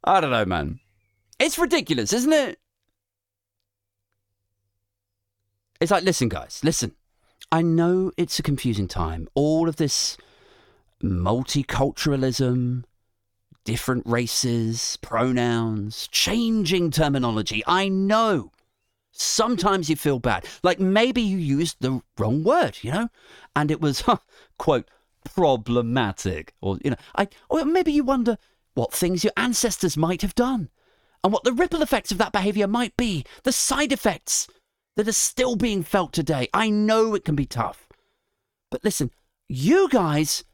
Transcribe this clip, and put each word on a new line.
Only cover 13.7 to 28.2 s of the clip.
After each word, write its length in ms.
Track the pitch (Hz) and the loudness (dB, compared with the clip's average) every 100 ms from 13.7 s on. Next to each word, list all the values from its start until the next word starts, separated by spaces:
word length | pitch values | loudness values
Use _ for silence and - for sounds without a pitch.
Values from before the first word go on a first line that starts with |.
| 117 - 123 - | -4 -2 -4 -2
races, 920 | 117 120 - 127 117 113 113 - - | -2 -2 -2 0 0 -2 -2 -6 -8
pronouns, 1080 | - 113 127 123 120 117 113 107 104 - - | -6 -2 0 2 0 0 -2 -4 -6 -10 -6
changing 840 | - - 220 226 220 175 185 170 | -2 0 0 0 0 2 2 2
terminology. 720 | 151 151 139 123 110 101 107 110 | 2 2 2 0 0 -2 -2 2
I 220 | 180 196 | 2 2
know. 640 | 190 196 214 226 175 - _ _ _ _ _ _ | 0 2 2 4 0 -2 _ _ _ _ _ _
Sometimes 760 | - - - 220 226 190 190 156 | -6 -2 0 0 2 2 0 0
you 60 | 151 | 0
feel 240 | 147 131 | 0 0
bad. 260 | 120 92 - - | 0 -2 -4 -2
Like, 160 | 180 180 | 0 2
maybe 420 | 190 202 240 247 | 2 4 4 2
you 160 | 214 190 | 0 0
used 400 | 156 139 165 - | 0 0 0 -2
the 220 | 127 131 - - | -2 -2 -6 -4
wrong 260 | 110 135 | 0 2
word, 360 | 170 320 156 - | 2 2 2 -2
you 100 | 110 | -6
know? 180 | 165 233 _ - - - 143 | -4 -4 _ -20 -20 -6 -2
And 160 | 151 | 0
it 100 | 156 | 0
was, 220 | 156 135 - 220 _ | 0 0 0 0 _
<laughs> 260 | - - _ | -20 -20 _
quote, 320 | - 135 - _ _ _ | 0 0 0 _ _ _
"problematic." 1300 | - - 165 127 110 120 117 127 110 - 98 82 80 _ | -8 0 2 2 2 0 2 0 0 -2 -4 -6 -10 _
Or, 160 | 98 95 | -4 -2
you 80 | 143 | -4
know, 60 | 131 - - | -4 -6 -2
I, 120 | 202 _ _ | -2 _ _
or 160 | 320 285 | -2 2
maybe 260 | 349 339 | 2 2
you 120 | 294 | 2
wonder 340 | 254 269 | 2 2